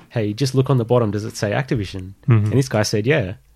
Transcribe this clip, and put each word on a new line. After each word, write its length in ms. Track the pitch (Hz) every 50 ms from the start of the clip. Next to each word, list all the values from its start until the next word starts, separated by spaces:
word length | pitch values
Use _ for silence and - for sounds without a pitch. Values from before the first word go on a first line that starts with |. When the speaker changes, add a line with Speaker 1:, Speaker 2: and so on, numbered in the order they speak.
| - -
Speaker 1:
"Hey, 220 | - 120 107 104 107
just 220 | 110 139 131 131
look 160 | 131 131 131
on 80 | 139 123
the 60 | 113
bottom. 260 | 110 123 123 117 104
Does 140 | 98 104 107
it 120 | 110 -
say 140 | - 113 104
Activision?" 640 | 104 127 139 - 160 113 98 90 - 95 92 95 98 - - -
Speaker 2:
Mm-hmm. 160 | 117 110 104
Speaker 1:
And 60 | 107 107
this 160 | 127 139 131
guy 160 | - 107 104
said, 240 | - - 107 104 123
"Yeah." 220 | 151 151 101 90 98 - _ _ _